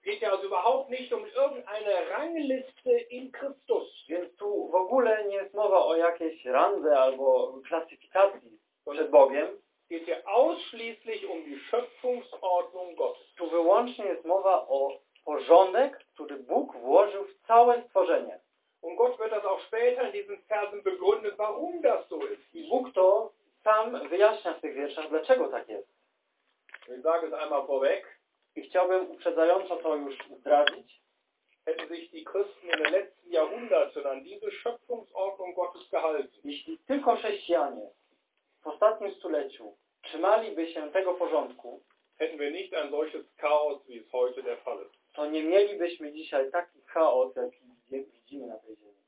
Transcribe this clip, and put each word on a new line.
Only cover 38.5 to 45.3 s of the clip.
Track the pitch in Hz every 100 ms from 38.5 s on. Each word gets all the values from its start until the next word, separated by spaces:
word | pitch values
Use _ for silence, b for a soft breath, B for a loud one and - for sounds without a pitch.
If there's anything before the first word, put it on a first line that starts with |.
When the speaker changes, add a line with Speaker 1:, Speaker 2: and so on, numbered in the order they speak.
| _
Speaker 2:
w | 156
ostatnim | 151 214 220 202
stuleciu | - 165 156 - - 107 _ _ _
trzymaliby | - 160 180 220 220 156 165
się | 165 151
tego | 190 180
porządku, | 180 170 156 131 - 120 131 _ _ _ _
Speaker 1:
hätten | 151 151
wir | 147
nicht | 170 190
ein | 175 143
solches | 147 156 - - _
Chaos, | 147 151 147 139 _
wie | 120
es | 110
heute | 127 123 123
der | 120 117
Fall | - 98 -
ist. | _ _
Speaker 2:
to | -
nie | 151